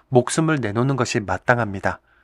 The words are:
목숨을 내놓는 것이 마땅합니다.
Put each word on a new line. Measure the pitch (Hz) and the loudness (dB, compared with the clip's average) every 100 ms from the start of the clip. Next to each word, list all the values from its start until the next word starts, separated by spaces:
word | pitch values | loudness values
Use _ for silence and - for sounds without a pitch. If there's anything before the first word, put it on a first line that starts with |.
| _ | _
목숨을 | 123 123 - 160 156 | 2 2 2 0 0
내놓는 | 107 104 127 | -2 0 0
것이 | 135 117 120 | 0 -2 -2
마땅합니다. | 101 90 - 120 110 98 95 87 _ _ | -2 -2 0 0 0 -4 -4 -6 _ _